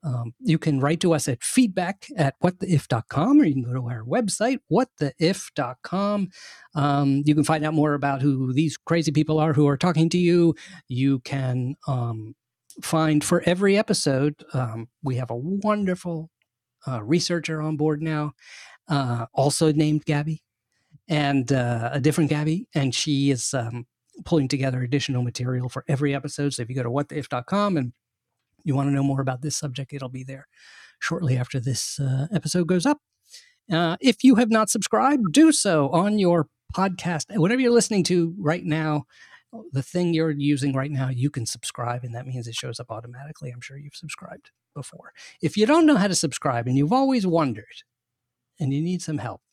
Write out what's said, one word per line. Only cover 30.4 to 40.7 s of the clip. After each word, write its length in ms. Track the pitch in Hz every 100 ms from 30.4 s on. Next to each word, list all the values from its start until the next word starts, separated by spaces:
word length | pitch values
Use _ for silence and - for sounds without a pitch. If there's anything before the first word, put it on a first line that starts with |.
| - _ - - - _
shortly 380 | - 165 160 127
after 220 | 123 135
this, 360 | 120 120 - -
uh, 280 | 139 131 143
episode 340 | 202 156 185 165
goes 180 | 180 170
up. 140 | 294 _ _ _ - _ _ _
Uh, 240 | 165 170 175
if 220 | 269 -
you 120 | 254 226
have 140 | 240
not 200 | 220 214
subscribed, 600 | 226 185 220 240 285 196
do 200 | 151 320
so 360 | 294 202 160 139
on 280 | 143 196 214
your 280 | 185 170 151 _ _ -
podcast, 500 | 190 185 180 165 - 208
whatever 240 | 170 247
you're 100 | 254
listening 320 | 240 - 208
to 320 | 170 180 165 180
right 280 | 160 175 180
now, 400 | 156 156 151 - _ - - _ 233 226
the 100 | 135
thing 320 | - 180 175
you're 180 | 165 160
using 420 | 143 143 147 139